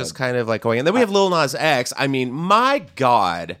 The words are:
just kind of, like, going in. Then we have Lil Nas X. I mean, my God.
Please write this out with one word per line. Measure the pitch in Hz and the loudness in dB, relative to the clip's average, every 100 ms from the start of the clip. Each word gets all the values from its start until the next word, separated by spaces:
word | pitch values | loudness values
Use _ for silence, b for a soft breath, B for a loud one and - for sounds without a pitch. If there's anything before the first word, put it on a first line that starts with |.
just | 117 - | -8 -4
kind | 127 123 | -2 -2
of, | 113 | -2
like, | 110 | -2
going | 117 113 | 0 0
in. | 147 | 2
Then | |
we | 226 | 2
have | 233 | 2
Lil | 202 196 | 2 2
Nas | 175 143 135 | 2 0 0
X. | 151 139 123 - | 0 0 -2 -2
I | 139 | -2
mean, | 135 127 | -2 -2
my | 131 175 208 254 285 170 - | -4 0 2 2 -2 -6 -2
God. | 127 120 95 85 82 90 | 2 2 2 -4 -8 -12